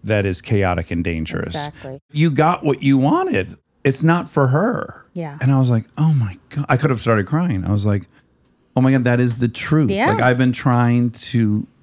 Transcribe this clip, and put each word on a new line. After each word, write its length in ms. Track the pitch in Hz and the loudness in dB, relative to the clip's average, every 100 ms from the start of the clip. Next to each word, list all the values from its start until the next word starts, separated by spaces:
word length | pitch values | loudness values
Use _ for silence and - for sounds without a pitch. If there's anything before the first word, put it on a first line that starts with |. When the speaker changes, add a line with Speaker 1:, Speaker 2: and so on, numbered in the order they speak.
Speaker 1:
that 220 | 107 107 | 0 0
is 160 | 98 90 | 0 -4
chaotic 500 | - 104 95 87 85 | -2 0 2 0 -4
and 120 | 85 | -4
dangerous. 460 | 85 82 80 85 - | -4 -4 -6 -6 -6
Speaker 2:
Exactly. 500 | 156 147 - 135 135 _ | -8 -10 -12 -16 -16 _
Speaker 1:
You 180 | 147 165 | 0 0
got 320 | 139 156 180 | 2 0 2
what 180 | 127 127 | -2 0
you 140 | 135 135 | 2 4
wanted. 600 | 139 339 381 98 - - _ _ | 4 2 0 -2 -4 -12 _ _
It's 180 | 135 131 | -2 0
not 260 | 160 175 - | 2 0 0
for 180 | - 135 | 0 2
her. 580 | 143 220 233 - - _ | 2 0 -2 -8 -16 _
Speaker 2:
Yeah. 240 | 180 160 143 | -10 -10 -2
Speaker 1:
And 100 | 127 | 0
I 80 | 135 | 2
was 100 | 127 | 2
like, 160 | 117 - - | 0 -2 0
"Oh 160 | 160 | 2
my 240 | 143 104 90 _ | 2 0 -6 _
God." 160 | 147 143 | -8 -2
I 80 | 123 | 0
could 120 | 147 | 0
have 120 | 120 | -2
started 240 | 117 110 | 0 0
crying. 400 | 98 151 180 98 | 0 -2 -2 -2
I 60 | 87 | -2
was 120 | 104 | 0
like, 220 | 104 101 - _ _ _ _ _ _ - | 0 -2 -6 _ _ _ _ _ _ 0
"Oh 40 | |
my 100 | 131 | 2
God, 100 | 135 | 2
that 160 | 120 123 | 2 2
is 200 | 123 117 | 0 0
the 80 | 120 | -4
truth." 400 | - - 151 127 | -4 -2 2 2
Speaker 2:
Yeah. 220 | 98 311 | 0 0
Speaker 1:
Like, 80 | - | 2
I've 160 | 123 123 | 2 2
been 160 | 127 | 0
trying 560 | 117 131 120 120 120 120 | 0 0 2 2 2 0
to 560 | - - 120 110 104 - _ | -6 -4 0 0 -2 -4 _